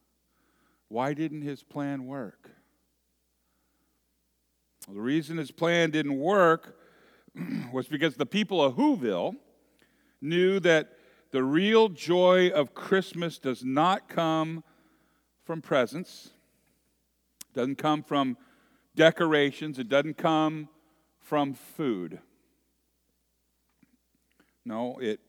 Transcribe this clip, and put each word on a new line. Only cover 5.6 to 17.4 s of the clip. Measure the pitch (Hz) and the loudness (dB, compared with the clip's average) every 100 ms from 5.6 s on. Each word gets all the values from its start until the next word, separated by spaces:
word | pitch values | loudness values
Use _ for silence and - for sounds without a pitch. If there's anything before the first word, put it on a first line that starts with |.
| 165 170 165 | 0 2 2
didn't | 151 143 135 | 0 -2 -2
work | 156 202 170 160 - - _ _ _ _ _ | 0 4 4 4 -2 -20 _ _ _ _ _
<clears throat> | - 180 - 127 | -14 -8 -8 -6
was | 127 123 | -8 -6
because | 151 160 | -2 -2
the | 139 139 | -2 -4
people | 202 208 185 | -2 -2 2
of | 139 | 2
Whoville | 127 294 240 120 87 131 247 _ _ _ _ _ _ _ - | 2 0 2 0 -2 -2 -6 _ _ _ _ _ _ _ -12
knew | 143 170 185 196 | -2 2 4 4
that | 175 160 143 - _ _ _ | 4 4 2 -14 _ _ _
the | 131 | -2
real | 131 151 202 220 220 | 0 2 4 4 4
joy | 156 151 180 180 185 180 | 0 0 4 6 6 4
of | 156 135 | 2 -2
Christmas | - - 190 185 170 170 - | -4 0 0 0 -6 -8 -6
does | 135 120 | -6 -6
not | 127 135 170 202 - | -2 2 2 2 -2
come | - 160 160 160 160 - _ _ _ _ _ _ _ | -2 0 0 -2 -6 -14 _ _ _ _ _ _ _
from | - 165 | -10 -10
presents, | - 147 120 156 185 - - _ _ _ _ _ _ _ _ _ _ _ | 0 2 2 -2 -12 -16 -20 _ _ _ _ _ _ _ _ _ _ _